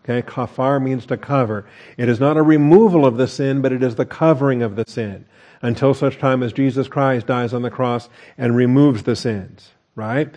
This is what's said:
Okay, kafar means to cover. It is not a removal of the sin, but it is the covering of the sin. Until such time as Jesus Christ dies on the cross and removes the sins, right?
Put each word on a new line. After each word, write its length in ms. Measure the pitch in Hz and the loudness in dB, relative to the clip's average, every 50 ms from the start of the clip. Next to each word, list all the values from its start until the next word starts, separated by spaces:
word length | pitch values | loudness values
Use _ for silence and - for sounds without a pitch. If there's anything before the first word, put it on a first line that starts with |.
| _ | _
Okay, 180 | - 120 123 117 | -6 -4 -4 -4
kafar 580 | - - - 123 113 - - 131 135 143 139 | -6 -8 -8 -8 -8 -6 -2 0 0 0 0
means 240 | 135 131 131 127 127 | -2 -2 -4 -6 -6
to 100 | - 135 | -6 -8
cover. 500 | 113 - - 143 139 127 107 107 101 101 - - - - - - | -8 -4 -2 0 0 0 0 -4 -8 -10 -14 -20 -20 -20 -20 -8
It 120 | - 123 123 | -2 0 0
is 120 | 120 110 | 2 2
not 160 | 135 143 156 | 2 2 4
a 60 | 156 147 | 4 4
removal 600 | 151 156 151 147 147 165 196 226 220 175 165 143 | 4 4 4 6 6 8 8 8 6 4 4 4
of 120 | 131 117 | 4 4
the 100 | 117 131 | 2 -2
sin, 340 | 120 - - 139 135 135 139 | -2 -2 -4 -4 -2 -2 0
but 120 | 131 131 131 | 0 -2 0
it 100 | 127 131 | 0 -2
is 140 | 127 117 | -2 -2
the 100 | 110 131 | -4 -6
covering 560 | - - - 160 160 160 131 139 139 131 123 120 | -6 -4 0 2 2 2 2 2 0 0 0 -2
of 140 | 110 101 | -4 -4
the 80 | 107 113 | -6 -8
sin. 380 | - - 120 113 104 98 95 - _ _ _ _ - - _ - | -8 -6 -8 -8 -8 -8 -12 -18 _ _ _ _ -20 -20 _ -6
Until 300 | 120 117 - 135 135 135 | -4 -2 0 2 2 2
such 240 | 135 147 135 135 - | 2 0 -2 -2 -2
time 240 | - 135 131 127 127 | -2 -2 0 0 -2
as 100 | 120 110 | -4 -2
Jesus 360 | - 139 139 117 135 131 - | -2 -2 -2 0 -2 -6 -4
Christ 400 | - 147 139 135 131 120 107 - | -2 -2 0 0 0 -2 -2 -4
dies 260 | 127 123 123 117 120 | -4 -2 -2 -4 -4
on 80 | 123 120 | -6 -6
the 80 | 120 | -8
cross 380 | - - 127 123 120 120 - - _ - - - _ | -6 -4 -4 -2 -2 -4 -6 -12 _ -20 -20 -20 _
and 200 | - 127 120 120 | -4 -2 0 2
removes 480 | 120 123 123 127 139 143 147 131 110 - | 2 2 4 4 4 4 4 2 0 -2
the 100 | - 117 | -4 -4
sins, 560 | - - 127 110 101 90 - - - - _ _ _ _ _ _ | -2 -4 -6 -6 -6 -8 -12 -18 -20 -20 _ _ _ _ _ _
right? 340 | - 107 110 120 139 151 - - | -12 -8 -4 -4 -4 -4 -4 -8